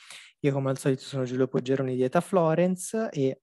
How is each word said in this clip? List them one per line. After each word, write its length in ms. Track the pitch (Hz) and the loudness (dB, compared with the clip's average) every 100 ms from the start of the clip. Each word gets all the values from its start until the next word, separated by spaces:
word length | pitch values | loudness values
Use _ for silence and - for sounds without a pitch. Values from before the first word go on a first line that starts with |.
| - - - _ | -20 -20 -20 _
Io 120 | 147 | 0
come 160 | 139 135 | 0 0
al 100 | 131 | 0
solito 240 | 143 131 | 0 -2
sono 220 | - 139 | -4 -6
Giulio 240 | 123 127 127 | -2 0 0
Poggeroni 480 | 135 123 135 131 127 | 0 0 0 0 0
di 60 | |
Eta 180 | 127 175 | 2 0
Florence 880 | - 185 160 165 180 180 - 220 226 | 2 2 4 4 2 0 -4 -6 -4
e 300 | 147 135 131 | 0 0 -2